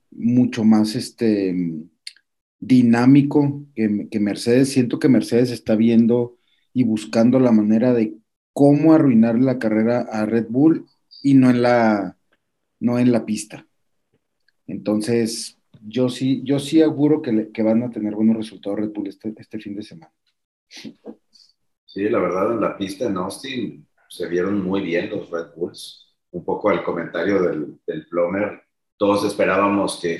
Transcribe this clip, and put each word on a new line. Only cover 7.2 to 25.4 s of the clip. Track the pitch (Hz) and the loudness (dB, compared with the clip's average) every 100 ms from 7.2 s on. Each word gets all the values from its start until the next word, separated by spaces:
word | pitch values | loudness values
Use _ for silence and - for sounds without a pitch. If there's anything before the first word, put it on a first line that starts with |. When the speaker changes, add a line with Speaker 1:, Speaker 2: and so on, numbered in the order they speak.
| 120 131 | 2 4
Speaker 1:
la | 127 | 4
manera | 110 104 110 127 | 4 4 2 2
de | 120 110 - _ _ _ | 2 -2 -6 _ _ _
cómo | - 143 147 160 | 2 4 6 6
arruinar | 160 139 113 117 117 | 6 6 4 4 2
la | 131 123 | 0 0
carrera | - 107 110 120 | -2 0 0 0
a | - 110 107 | -4 -6 -2
Red | 113 110 | -2 -2
Bull | 123 160 165 - _ _ - | 2 2 2 -4 _ _ -4
y | 139 135 | 2 4
no | 127 | 6
en | 123 | 4
la, | 120 120 110 104 92 - _ _ _ _ _ - | 4 4 4 2 -2 -10 _ _ _ _ _ -6
no | 120 120 | -2 2
en | 123 | 2
la | 117 | 2
pista. | 107 107 - - - _ _ _ _ _ _ _ _ _ - | -2 -8 -10 -18 -20 _ _ _ _ _ _ _ _ _ -14
Entonces, | 98 107 107 107 117 110 - - _ _ - | -10 -4 -4 0 -2 -2 -6 -14 _ _ -20
yo | 107 113 127 | -8 -2 -2
sí, | - 131 127 | -2 -2 -2
yo | - 143 | -2 -4
sí | - 160 | 0 2
auguro | 156 131 147 151 | 2 2 0 0
que | 127 | 0
le, | 110 - | -2 -4
que | - | -4
van | 110 113 | 0 0
a | 123 | -2
tener | 110 104 104 | -6 -6 0
buenos | 110 110 | 0 0
resultados | 104 95 101 104 | -4 -12 -8 -6
Red | 107 | -6
Bull | 104 98 | -8 -10
este, | 95 110 110 | -10 -14 -14
este | - 107 | -16 -16
fin | 104 101 | -14 -14
de | |
semana. | 104 82 - _ _ _ _ _ _ - - - - - _ _ _ _ _ _ _ | -16 -20 -20 _ _ _ _ _ _ -20 -20 -20 -20 -20 _ _ _ _ _ _ _
Speaker 2:
Sí, | 95 104 | -6 -2
la | 113 | -2
verdad, | 87 90 107 | -2 -2 -2
en | 117 | -2
la | 87 - | -4 -6
pista | 95 - 120 | -10 -6 -6
en | 92 | -6
Austin | 92 - 135 127 92 73 _ _ _ | -8 -10 -12 -10 -10 -12 _ _ _
se | - 82 | -12 -6
vieron | 87 92 104 | -4 -2 -4
muy | 90 98 | -4 -4
bien | 85 85 - | -4 -4 -6
los | 98 85 | -8 -10
Red | 85 | -10